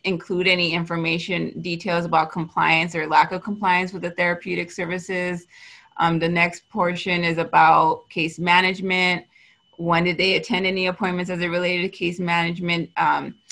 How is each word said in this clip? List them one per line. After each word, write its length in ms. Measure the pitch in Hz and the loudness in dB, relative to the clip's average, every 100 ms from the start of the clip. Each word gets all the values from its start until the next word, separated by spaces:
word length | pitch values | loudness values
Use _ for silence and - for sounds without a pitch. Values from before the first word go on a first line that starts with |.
include 440 | 190 170 - 180 185 | -4 -4 -4 0 2
any 240 | 180 170 | 2 0
information, 880 | 170 170 170 165 170 170 170 165 - | -2 -2 -2 -2 -2 -4 -4 -4 -6
details 460 | 175 170 196 170 170 | -6 -6 -2 -2 0
about 260 | 165 160 | 0 0
compliance 600 | 170 160 - 160 165 170 | -4 -6 0 2 2 0
or 120 | 165 156 | -4 2
lack 260 | 156 165 | 4 4
of 100 | 180 | 0
compliance 500 | 208 202 190 180 185 | -6 -2 2 2 0
with 80 | 185 | -4
the 120 | 175 | -6
therapeutic 580 | 175 175 175 185 175 170 | -2 0 -2 -4 -6 -6
services. 760 | - 170 180 180 185 180 175 - - - - - - | -6 -6 -6 -4 -4 -2 -4 -8 -20 -20 -20 -10 -2
Um, 200 | 165 165 | 2 2
the 100 | 165 | 2
next 380 | 170 175 - _ | 2 0 -2 _
portion 520 | 220 175 175 190 175 | -2 -2 -2 -2 -2
is 140 | 170 165 | 0 -2
about 720 | 160 160 160 160 160 160 - | 2 6 6 6 4 2 -4
case 300 | 170 165 160 | -4 -4 -2
management. 880 | 175 180 185 185 190 185 180 175 - _ _ _ _ - | 2 4 4 0 -2 0 2 0 -6 _ _ _ _ -6
When 260 | 170 165 | 0 2
did 160 | 175 160 | 2 2
they 160 | 190 | 2
attend 320 | 190 - 185 185 | 0 0 0 0
any 200 | 190 185 | 0 -2
appointments 440 | 180 190 180 180 | -2 -2 -2 -4
as 100 | 175 | -2
it 80 | 175 | -2
related 340 | 175 175 180 | 0 0 0
to 60 | 190 | -2
case 300 | - 175 175 | -4 -4 -2
management? 720 | 175 170 170 170 175 170 - 160 | 0 0 0 -2 -2 -2 -2 0
Um, 400 | 156 143 139 - - | 0 0 -4 -12 -20